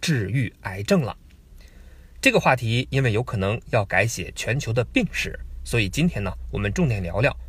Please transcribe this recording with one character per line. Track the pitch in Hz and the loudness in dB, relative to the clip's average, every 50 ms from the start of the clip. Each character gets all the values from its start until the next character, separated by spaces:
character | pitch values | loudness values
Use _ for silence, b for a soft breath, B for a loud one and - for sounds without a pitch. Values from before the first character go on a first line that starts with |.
治 | - - 156 123 101 95 | -2 0 0 0 0 0
愈 | 110 139 120 - - - | 0 0 -2 -2 -4 -10
癌 | - 107 95 95 | -12 -10 -8 -6
症 | 104 - 196 180 | 0 2 4 4
了。 | 131 101 - - - - - - - - - b b b b b b b b b b b b b | 4 0 -6 -10 -16 -20 -20 -20 -20 -20 -20 b b b b b b b b b b b b b
这 | - 269 | 2 4
个 | 233 190 | 4 6
话 | - 165 131 | 4 4 2
题 | 123 120 110 113 123 131 - | 2 2 0 0 0 0 0
因 | 127 135 135 | 0 2 2
为 | 120 | 4
有 | 101 107 | 2 2
可 | 123 - - | 0 0 -2
能 | 101 95 98 110 117 - - | 0 0 0 -2 -4 -4 0
要 | - 113 101 | 0 0 0
改 | - - 92 104 | 2 2 2 2
写 | 113 - - 87 - - | 2 0 -6 -8 -10 -8
全 | - - - 117 123 | -6 -4 -2 -2 -2
球 | - 117 | -2 0
的 | 113 123 113 | 0 0 0
病 | - - 269 214 - | 2 2 0 0 0
史， | - - - 90 - - - - - - | -2 -6 -6 -6 -8 -10 -12 -12 -12 -12
所 | - - - 120 | -6 -2 0 0
以 | 107 92 | 0 0
今 | - 135 160 180 | 0 0 0 0
天 | - 107 101 | 0 -2 -4
呢， | 92 - - - - | -4 -6 -6 -10 -6
我 | - 104 | -4 -2
们 | 101 104 | -2 0
重 | 107 - 180 135 | 0 2 2 2
点 | 113 101 | 2 0
聊 | 90 85 87 98 | -2 -2 0 2
聊 | 123 139 - - - | 2 2 0 -2 -10